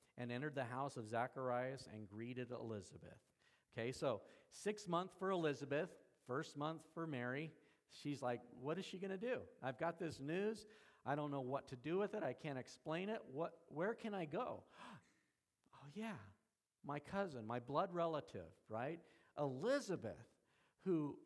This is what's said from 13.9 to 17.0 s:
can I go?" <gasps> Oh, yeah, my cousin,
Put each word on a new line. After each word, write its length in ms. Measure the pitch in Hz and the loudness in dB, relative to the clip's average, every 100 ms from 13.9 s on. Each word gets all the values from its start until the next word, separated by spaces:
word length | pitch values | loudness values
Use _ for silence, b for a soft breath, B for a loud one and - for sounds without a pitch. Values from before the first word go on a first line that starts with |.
can 200 | 226 226 | 2 -2
I 100 | 196 | 0
go?" 380 | 151 185 254 98 - B | 0 0 0 -4 -8 B
<gasps> 200 | B B B B B B _ _ _ - | B B B B B B _ _ _ -18
Oh, 100 | 143 | -10
yeah, 220 | 202 220 135 98 - _ _ _ _ | -6 -4 -6 -10 -20 _ _ _ _
my 140 | 143 | -2
cousin, 480 | 147 | -2